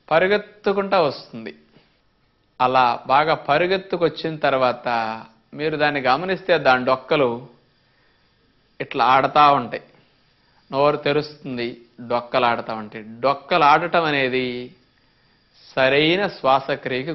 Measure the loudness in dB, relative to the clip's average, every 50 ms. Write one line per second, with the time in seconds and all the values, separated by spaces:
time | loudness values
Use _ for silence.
0 | _ 0 2 2 4 2 2 0 -2 -6 -18 -6 -4 -2 -2 -2 -2 0 2 2
1 | 2 0 -2 -6 -12 -16 -16 -16 -14 -16 -16 -18 _ _ _ -20 _ _ _ _
2 | _ _ _ _ _ _ _ _ _ _ _ -2 0 2 4 4 4 2 2 -2
3 | -2 0 2 2 2 2 0 -2 0 0 0 2 2 0 0 -2 -4 -6 -2 0
4 | 0 -2 -2 -4 -6 -8 -4 -2 0 0 2 2 2 0 0 -2 -4 -4 -2 -2
5 | -4 -4 -8 -10 -14 -18 _ _ _ _ -10 -8 -6 -4 -2 0 0 0 0 0
6 | 0 0 0 0 0 -4 -6 -4 0 0 0 2 4 4 2 4 2 0 0 -2
7 | 0 0 0 2 2 0 -2 -4 -10 -16 -20 _ _ _ _ _ _ _ _ _
8 | _ _ _ _ _ _ _ _ _ _ _ _ _ _ _ -14 -12 -8 -2 0
9 | 2 4 4 4 4 2 4 6 6 6 6 4 0 -4 -8 -12 -14 -16 _ _
10 | _ _ _ _ _ _ _ _ _ _ _ _ _ -8 -2 0 2 2 0 0
11 | -2 -2 -2 -2 -4 -6 -10 -16 -12 -10 -8 -6 -6 -8 -8 -12 -18 _ _ -18
12 | -8 -6 -4 -4 -4 -4 -2 0 0 0 0 -2 -4 -8 -10 -10 -10 -12 -14 -16
13 | -16 -16 -8 -4 -2 -2 -2 -4 -4 -4 0 2 4 4 4 4 2 0 0 0
14 | 0 0 0 0 0 0 -2 -2 -2 -4 -6 -8 -12 -14 -18 _ _ _ _ _
15 | _ _ _ _ _ _ _ _ _ _ _ _ _ -8 -2 0 2 2 4 2
16 | 2 2 2 0 -2 -4 -6 -2 0 2 2 2 0 -2 -6 -6 -6 -6 -6 -6
17 | -6 -6